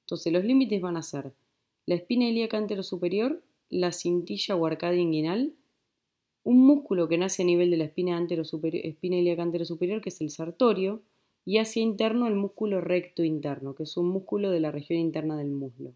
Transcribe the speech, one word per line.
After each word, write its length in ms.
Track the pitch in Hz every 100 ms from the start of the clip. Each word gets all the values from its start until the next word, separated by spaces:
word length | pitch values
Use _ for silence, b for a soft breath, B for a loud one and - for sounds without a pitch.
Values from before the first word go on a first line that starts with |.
Entonces 300 | - 170 170
los 100 | 175
límites 380 | 208 262 240 202
van 160 | 180 170
a 60 |
ser 300 | 160 143 131 _ _ _ _ _ -
la 100 | 175
espina 320 | - 247 240
ilíaca 300 | 226 226 214
anterosuperior, 840 | 208 196 190 180 175 202 240 320 _ _ _
la 220 | 180 175
cintilla 640 | 170 175 175 165 202 - 185
o 100 | 160
arcadia 360 | 160 175 180
inguinal, 520 | 175 156 156 196 285 - _ _ _ _ _ _ _ _
un 220 | - 247 262
músculo 420 | 285 - 185 165
que 100 | 170
nace 260 | 185 -
a 20 | 180
nivel 240 | 175 180
de 80 | 170
la 80 | 151
espina 320 | - 180 170
antero-superior, 680 | 170 165 156 160 165 165 165
espina 320 | 151 185 180
ilíaca 260 | 175 170
anterosuperior, 580 | 170 170 170 165 180 214
que 80 | 196
es 120 | -
el 80 | 151
sartorio, 720 | - 160 170 247 185 190 220 _ _ _ _ -
y 120 | 214
hacia 240 | 220 233
interno 440 | 226 202 220 233 240
el 80 | 202
músculo 460 | 196 - 214 190
recto 420 | 170 180 175 -
interno, 520 | 165 156 151 139 135 139
que 80 |
es 140 | 151 -
un 120 | 175
músculo 400 | 190 190 208 196
de 100 | 175
la 120 | 156
región 280 | 147 143 170
interna 380 | 165 156 156 151
del 140 | 143
muslo. 420 | 139 135 123 135